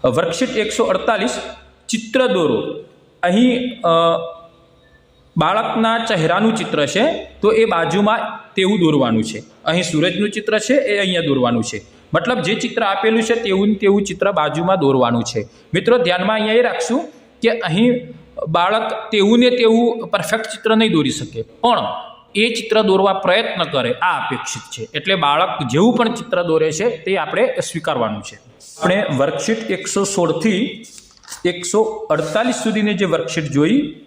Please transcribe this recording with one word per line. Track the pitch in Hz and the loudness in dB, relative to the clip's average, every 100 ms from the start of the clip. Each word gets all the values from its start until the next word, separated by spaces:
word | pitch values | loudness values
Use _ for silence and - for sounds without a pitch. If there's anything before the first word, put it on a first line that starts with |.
| 127 | 2
વર્કશીટ | 123 170 - 254 | 0 -2 -2 -2
એકસો | 220 208 - | -2 -4 -2
અડતાલીસ, | 196 185 - 220 226 - - - - _ - | 0 0 0 0 -2 -4 -10 -16 -20 _ -8
ચિત્ર | 226 - 262 254 | -8 -2 0 2
દોરો. | 190 151 117 127 - - _ _ _ | 2 0 0 -4 -10 -14 _ _ _
અહીં, | 175 190 247 240 247 - | 0 4 4 2 -4 -4
અ, | 175 165 170 165 - - - _ _ _ _ _ _ _ _ - | 2 4 2 0 -4 -14 -20 _ _ _ _ _ _ _ _ -2
બાળકના | 160 208 233 226 220 226 | 0 0 -2 0 0 0
ચહેરાનું | 226 202 160 175 220 220 | 0 0 2 2 2 0
ચિત્ર | 175 - 139 | -4 -2 0
છે, | 185 277 - - - | 2 0 0 -8 -2
તો | 202 | 2
એ | 214 | 4
બાજુમાં | 226 175 160 180 208 226 - - - | 2 2 0 2 2 0 -2 -12 -8
તેવું | - 190 202 | -2 0 2
દોરવાનું | 165 147 123 113 | 2 2 2 0
છે. | 107 104 - - | -2 -8 -14 -8
અહીં | - 170 | -2 -2
સૂરજનું | 180 156 175 175 208 | 0 0 0 0 -4
ચિત્ર | 214 214 214 | -4 -2 -2
છે, | 214 | 2
એ | 269 208 208 | 0 2 0
અહીંયા | 190 180 | 0 0
દોરવાનું | 151 135 120 117 | 0 0 2 0
છે. | 110 104 - - _ | -4 -8 -12 -20 _
મતલબ | 156 175 247 | -2 0 -2
જે | 165 | -2
ચિત્ર | 220 240 - | -2 -2 -2
આપેલું | 208 196 220 220 | -2 0 2 2
છે | 220 | 2
તેવું | 233 226 190 208 | 0 0 0 2
ને | |
તેવું | 202 202 202 | 2 4 2
ચિત્ર | 196 175 190 | 0 0 0
બાજુમાં | 180 151 147 170 190 | 2 0 0 0 2
દોરવાનું | 139 135 120 117 | 4 4 2 2
છે. | 113 113 104 - _ | -2 -6 -8 -14 _
મિત્રો, | 170 190 240 | -2 2 2
ધ્યાનમાં | 175 180 190 220 | 2 0 0 0
અહીંયા | 214 | 2
એ | 226 | 2
રાખશું | 233 180 - 254 339 - - _ | 2 0 -2 -2 -4 -16 -20 _
કે | 226 | -2
અહીં | 226 185 170 240 240 - - - - 151 | 0 -2 2 2 2 -4 -20 -20 -12 -2
બાળક | 170 175 220 220 - - | 0 2 0 -2 -6 -2
તેવું | 214 202 240 | 2 4 6
ને | 247 | 4
તેવું | 247 226 226 233 233 190 | 4 4 4 2 0 -4
પરફેક્ટ | 196 - 220 | -4 -2 -4
ચિત્ર | - - 220 220 | -4 -6 2 4
નહીં | 220 | 4
દોરી | 165 147 | 2 0
શકે, | - 127 151 | -2 -8 -10
પણ | 151 - 247 214 104 - - - _ 202 | -12 -2 0 0 -2 -8 -12 -20 _ -2
એ | 233 | 0
ચિત્ર | 226 - 214 | -2 0 2
દોરવા | 202 190 196 | 4 4 2
પ્રયત્ન | 190 185 190 226 185 | 2 2 0 0 -4
કરે, | 156 143 117 | -4 -2 -2
આ | 127 180 156 - | -2 -2 -2 -4
અપેક્ષિત | 123 - 110 | -8 -8 -12
છે. | - - - 151 | -14 -14 -10 -8
એટલે | 165 | -4
બાળક | 190 143 147 185 - 127 | 0 2 2 0 -2 -2
જેવું | 131 220 247 | 2 4 4
પણ | 226 | -2
ચિત્ર | - - 180 | -2 -4 -2
દોરે | 175 160 156 | 0 0 0
છે | 151 233 - | 0 -4 -4
તે | - 190 | -4 -4
આપણે | 156 175 247 - | -2 0 0 -2
સ્વીકારવાનું | - 165 - 131 113 107 | -6 -6 -4 -2 -2 -4
છે. | - 104 - _ - - | -12 -20 -20 _ -20 -4
આપણે | 175 190 208 135 | 0 0 0 0
વર્કશીટ | 143 156 - 220 - | -2 -2 -4 -4 -4
એકસો | 190 - 202 | -6 -4 -2
સોળથી | 196 - 170 151 226 185 262 - - - - _ - - | -2 0 0 0 0 0 -2 -6 -18 -20 -20 _ -20 -4
એકસો | 180 175 180 208 | -4 -4 -2 0
અડતાલીસ | 220 - - 151 156 214 247 | 0 -4 -2 -2 0 -2 -2
સુધીની | 226 220 208 214 | -2 -2 0 0
જે | 196 | 0
વર્કશીટ | 190 156 165 - | 0 0 -2 -6
જોઈ | 147 135 156 262 294 - | -2 2 2 2 0 -10